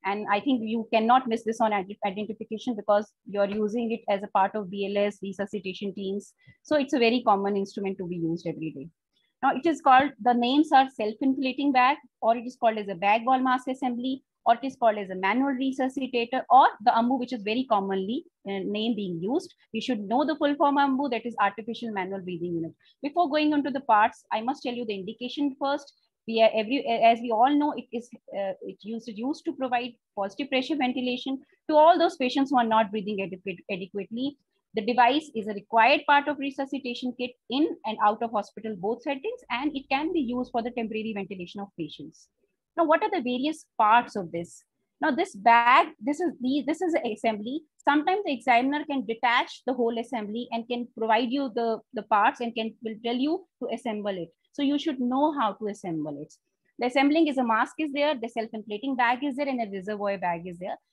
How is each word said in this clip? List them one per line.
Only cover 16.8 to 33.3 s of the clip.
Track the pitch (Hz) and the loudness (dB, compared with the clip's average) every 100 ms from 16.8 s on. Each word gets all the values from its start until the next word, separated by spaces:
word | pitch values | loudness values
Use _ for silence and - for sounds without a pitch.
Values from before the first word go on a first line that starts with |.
| 226 | 2
the | |
ambu, | 226 240 262 | 4 2 0
which | 240 | -2
is | 247 | -6
very | 196 233 262 | -2 -2 2
commonly, | 208 196 190 190 262 - _ 190 | 0 2 -2 -2 -6 -8 _ -8
uh, | 196 185 | -6 -4
name | 208 220 208 | -2 -2 -2
being | 196 170 | -4 -4
used. | 190 302 381 _ _ | -2 -2 -4 _ _
We | - | -8
should | - 240 | -4 -4
know | 196 240 294 | 0 0 0
the | 302 | 0
full | 294 294 | 0 2
form | 294 277 | 2 4
ambu, | 277 262 285 | 2 0 -2
that | 226 240 | -4 -6
is | 226 | 0
artificial | 202 202 220 226 233 | 0 0 -10 -8 -6
manual | 208 185 196 | -6 -6 -6
breathing | 180 175 175 | -8 -6 -4
unit. | 170 160 - _ _ | -4 -6 -10 _ _
Before | 285 330 349 | -6 0 0
going | 302 302 | 2 2
on | 294 | 2
to | 277 | 0
the | 247 | -4
parts, | - 214 226 - _ | 2 4 4 0 _
I | 220 | -2
must | 233 262 | 0 -4
tell | 269 240 | -6 -6
you | 226 | -6
the | |
indication | 202 190 220 247 311 285 269 | -6 -8 -8 -8 -2 -2 0
first. | 277 285 - _ _ _ - | -2 -2 -4 _ _ _ -4
We | 226 | 4
are | 220 220 | 6 4
every, | 214 277 - | 0 -2 0
as | 226 226 233 | 4 4 4
we | 240 | 0
all | 220 254 294 | 4 4 4
know, | 294 254 | 2 -2
it | 247 | -8
is, | 226 233 - - 185 | -10 -10 -20 -10 -6
uh, | 196 185 | -6 -6
it | 196 185 | -12 -14
used, | 196 226 226 | -10 -10 -10
used | 208 247 320 - | -6 -6 -4 -6
to | |
provide | 269 262 247 247 240 _ - | -6 -2 -2 -4 -12 _ -6
positive | 196 - 277 | -6 -6 -2
pressure | 262 262 302 | -2 0 -2
ventilation | 254 247 247 247 269 269 _ _ - | -2 -2 -4 -4 -6 -8 _ _ 2
to | 302 | 6
all | 311 349 | 8 8
those | 330 - | 4 2
patients | 254 269 269 | -2 0 2
who | 269 | 2
are | |
not | 226 220 214 | 4 4 2
breathing | 214 196 202 | -2 -4 -4
adequate, | 196 | -6